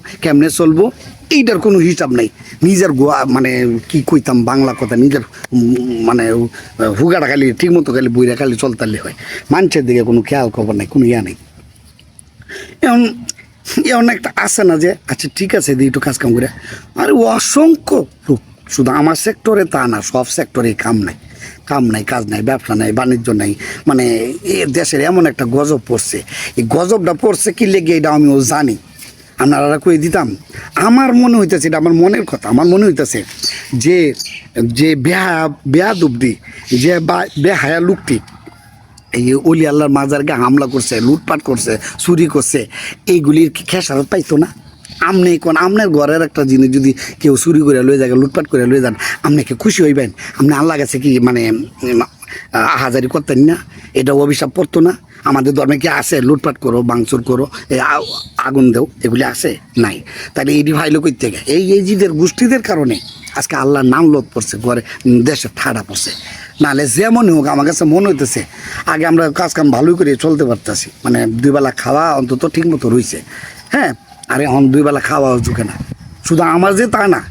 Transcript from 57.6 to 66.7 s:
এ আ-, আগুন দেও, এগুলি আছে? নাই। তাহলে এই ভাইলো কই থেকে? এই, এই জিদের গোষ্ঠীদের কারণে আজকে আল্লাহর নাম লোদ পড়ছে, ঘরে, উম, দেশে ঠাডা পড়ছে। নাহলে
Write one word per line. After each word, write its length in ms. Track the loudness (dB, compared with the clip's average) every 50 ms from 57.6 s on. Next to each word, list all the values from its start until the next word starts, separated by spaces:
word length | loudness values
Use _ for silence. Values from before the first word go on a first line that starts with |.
| -8 -4 -2
এ 20 | 0 0 0 0
আ-, 160 | -2 -4 -6 -10 -14 -14 -12 -8 -8 -4 -2
আগুন 180 | 2 2 2 2 2
দেও, 120 | 0 -2 -4 -4 -6 -4
এগুলি 180 | -2 -2 -2 -2 -2 -4
আছে? 180 | -4 -4 -6 -6 -8 -12 -8 -4 -2 -2
নাই। 140 | -2 -2 -8 -14 -18 -18 -18 -16 -12 -8
তাহলে 180 | -6 -2 0 0 0
এই 60 | 2 0 0 -2
ভাইলো 200 | 0 0 0 0 0
কই 100 | -2 -4 -2 -4
থেকে? 160 | -6 -6 -6 -4 -2 0
এই, 80 | 0 2 2 2
এই 60 | 2 2 0
জিদের 240 | 0 0 0 0 0 0
গোষ্ঠীদের 420 | 0 0 0 2 0 2 2 0 -2 -2
কারণে 260 | -2 0 0 0 -2 -4 -6 -14 -20 -20 -18 -12 -10 -8
আজকে 160 | -6 -6 -4 -2 0
আল্লাহর 240 | 0 0 2 2 4 4
নাম 100 | 4 4 4 4
লোদ 120 | 2 0 -4 -6
পড়ছে, 220 | -8 -8 -8 -8 -6 -4
ঘরে, 160 | -2 -2 -2 -4 -8 -10 -4 0
উম, 120 | 2 4 4 4 2
দেশে 200 | 0 -2 -6 -10 -8 -6
ঠাডা 240 | -6 -4 -4 -6 -8 -10
পড়ছে। 220 | -8 -8 -8 -8 -10 -12 -14 -16 -18 -18 -18 -8 -4 -2 0
নাহলে 200 | 0